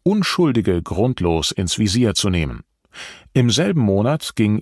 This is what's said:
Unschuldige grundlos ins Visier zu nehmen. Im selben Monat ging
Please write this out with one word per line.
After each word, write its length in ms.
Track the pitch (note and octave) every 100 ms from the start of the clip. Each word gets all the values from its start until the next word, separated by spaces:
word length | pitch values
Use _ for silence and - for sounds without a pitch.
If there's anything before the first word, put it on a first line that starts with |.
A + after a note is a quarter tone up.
Unschuldige 800 | F3 G#3 F3+ - E3 A#2 G2+ F2
grundlos 720 | D#2+ F2+ B2 B2 F2 E2 D#2
ins 260 | - F#2 -
Visier 380 | G#2+ G#2+ A#2 F#2
zu 160 | G2+
nehmen. 300 | F2 D2 A1+ - _ _ - - - -
Im 180 | C3+ A#2+
selben 300 | A2 G3 E3+
Monat 500 | G#2+ G2 A2+ D3+ - -
ging 240 | G#2+ G#2+